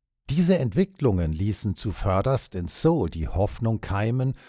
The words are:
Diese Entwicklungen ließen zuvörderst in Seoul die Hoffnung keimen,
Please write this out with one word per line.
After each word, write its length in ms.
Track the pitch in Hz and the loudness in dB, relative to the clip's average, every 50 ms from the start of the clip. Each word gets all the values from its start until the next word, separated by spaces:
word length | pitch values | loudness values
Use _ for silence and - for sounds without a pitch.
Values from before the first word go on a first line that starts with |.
| _ _ _ _ _ - | _ _ _ _ _ -4
Diese 300 | 139 165 175 170 190 165 | 0 2 4 4 4 2
Entwicklungen 760 | 131 117 - - 196 - - - 143 120 95 90 85 78 80 | 2 0 0 0 0 -2 -2 0 2 2 2 2 0 0 0
ließen 420 | 78 98 104 101 - - 104 90 | -2 -2 -2 -2 -2 -2 -2 -4
zuvörderst 800 | - - 107 85 - - 101 92 98 - 131 135 - - - - | -4 -4 -6 -4 -4 -2 0 0 2 2 2 0 0 -2 -4 -6
in 140 | 92 87 | -6 -6
Seoul 420 | 85 - - - 160 170 151 95 80 | -4 -2 0 2 2 4 2 0 -2
die 180 | 82 82 78 | -2 -4 -4
Hoffnung 540 | - - 85 101 - - - 117 113 110 101 | -2 0 0 0 0 0 -2 -2 -2 -2 -2
keimen, 520 | - - 95 98 107 113 123 131 127 135 135 - - | -4 -4 -2 0 0 0 0 0 0 -2 -2 -6 -10